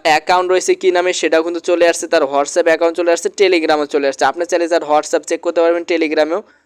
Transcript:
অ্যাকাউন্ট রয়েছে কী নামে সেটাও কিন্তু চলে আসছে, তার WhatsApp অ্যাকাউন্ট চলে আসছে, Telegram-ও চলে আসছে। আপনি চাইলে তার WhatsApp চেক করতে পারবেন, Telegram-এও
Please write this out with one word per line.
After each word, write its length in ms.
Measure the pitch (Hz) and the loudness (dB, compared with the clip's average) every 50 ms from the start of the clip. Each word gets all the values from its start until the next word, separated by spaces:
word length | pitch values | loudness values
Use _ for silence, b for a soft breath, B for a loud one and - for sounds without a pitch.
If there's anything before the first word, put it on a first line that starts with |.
| - | 0
অ্যাকাউন্ট 480 | 165 151 156 - - 180 180 185 180 | 0 0 0 0 0 0 0 2 0
রয়েছে 240 | 185 180 170 - 180 | 0 0 0 0 -2
কী 160 | 175 - 185 | 0 0 0
নামে 220 | 175 180 175 180 175 | 0 2 0 -2 -2
সেটাও 300 | - 180 156 160 160 160 | -2 -2 0 0 0 0
কিন্তু 160 | 170 175 165 | -2 -6 -6
চলে 300 | - - 175 170 170 170 | -2 -2 0 2 2 2
আসছে, 180 | 165 - 175 | 2 -2 -2
তার 160 | 160 170 165 147 | -2 0 0 0
WhatsApp 400 | 135 139 143 143 - - 180 165 | 0 0 -2 -2 0 -2 0 2
অ্যাকাউন্ট 340 | 170 160 156 170 170 165 | 2 2 2 0 0 0
চলে 140 | 180 170 170 | 0 0 0
আসছে, 180 | 170 165 - 202 | 0 0 -2 -4
Telegram-ও 560 | - - 202 185 185 165 160 156 156 151 147 | 0 2 2 2 2 2 2 0 0 0 0
চলে 220 | 143 - 147 139 | -2 -2 -2 0
আসছে। 180 | 135 131 - 147 | -2 -2 0 -2
আপনি 200 | 135 135 170 175 | -2 -2 -2 -4
চাইলে 220 | 165 185 170 170 | -2 -2 -2 0
তার 160 | 160 170 160 156 | 0 0 -2 0
WhatsApp 380 | 147 151 151 151 - - 156 | 0 0 0 0 -2 -4 -4
চেক 200 | - - 170 160 | -2 -4 -6 -4
করতে 200 | - 170 165 175 | -4 -2 0 2
পারবেন, 220 | 165 170 175 170 170 | 2 2 0 0 -2
Telegram-এও 600 | - 175 160 160 151 151 156 151 156 170 202 214 b b b b | -2 -2 -2 -2 0 0 0 0 0 -2 -6 -8 b b b b